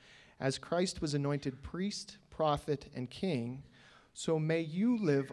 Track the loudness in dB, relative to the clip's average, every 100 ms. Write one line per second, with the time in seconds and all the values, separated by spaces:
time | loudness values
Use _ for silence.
0 | -20 -20 -20 -2 -2 -2 -2 0 0 0
1 | -2 0 0 0 -2 -6 -8 -4 -4 -6
2 | -12 -18 _ 0 2 2 0 -4 -4 -8
3 | -8 -4 -2 0 -2 -8 -14 -20 -20 -20
4 | -20 -8 0 2 2 2 0 2 2 4
5 | 4 4 2